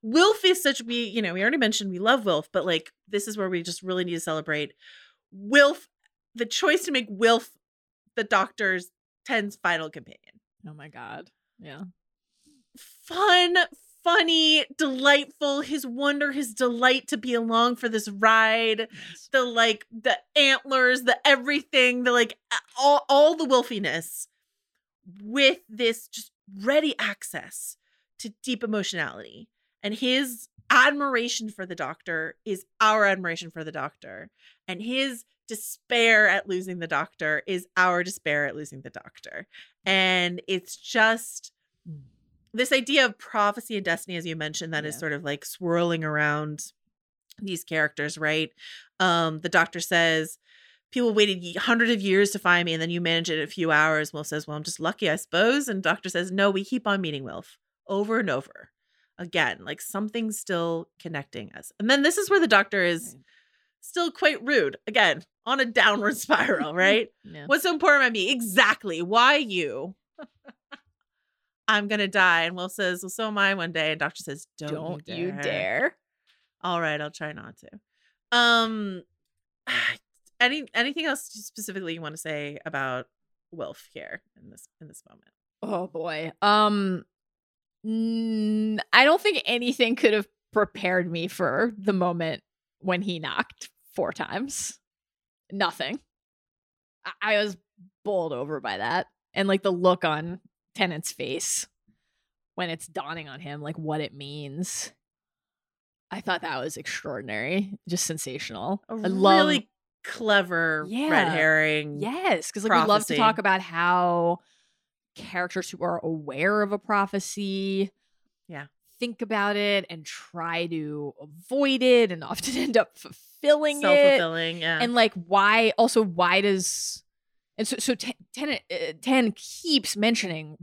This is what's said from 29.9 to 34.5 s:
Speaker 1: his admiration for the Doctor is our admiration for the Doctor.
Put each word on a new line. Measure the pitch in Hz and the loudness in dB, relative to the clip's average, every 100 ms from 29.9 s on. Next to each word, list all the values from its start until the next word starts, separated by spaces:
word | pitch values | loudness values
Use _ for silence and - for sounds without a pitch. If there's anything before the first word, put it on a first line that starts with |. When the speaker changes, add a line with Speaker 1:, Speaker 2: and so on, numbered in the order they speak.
Speaker 1:
his | 226 254 254 269 233 - _ _ | -4 0 0 -2 -8 -18 _ _
admiration | 254 262 285 285 247 240 - 220 | 6 6 4 -2 -2 -2 -6 -8
for | 208 185 | -12 -12
the | 175 | -6
Doctor | 135 131 - 165 160 - - | -6 -8 -8 -6 -6 -10 -8
is | 185 - _ | -8 -8 _
our | 220 220 202 | 2 4 4
admiration | 190 180 165 170 | 2 -2 -6 -10
for | 165 | -12
the | 156 | -10
Doctor. | 156 139 _ - 95 156 _ _ | -8 -8 _ -18 -18 -18 _ _